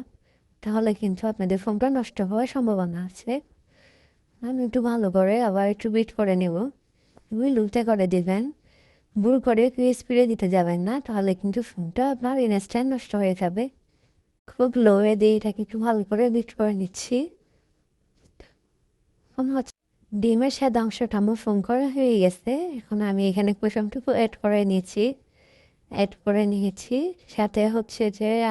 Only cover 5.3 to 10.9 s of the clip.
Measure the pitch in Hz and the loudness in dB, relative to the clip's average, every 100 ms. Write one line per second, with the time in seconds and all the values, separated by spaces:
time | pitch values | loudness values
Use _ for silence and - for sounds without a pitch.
5.3 | 226 233 190 202 208 233 220 226 - 208 | 2 2 2 0 0 0 0 0 0 0
6.3 | 185 185 170 262 - _ _ _ - - | 2 0 -2 -4 -8 _ _ _ -20 -10
7.3 | 220 269 247 208 240 226 214 185 180 180 | -2 0 2 0 0 0 2 2 0 0
8.3 | 190 262 - _ _ _ _ _ 214 214 | -2 -4 -8 _ _ _ _ _ -2 2
9.3 | 262 247 226 254 254 247 247 - 240 247 | 2 2 4 2 2 0 0 0 2 2
10.3 | 220 185 185 170 175 185 | 2 2 2 2 0 -2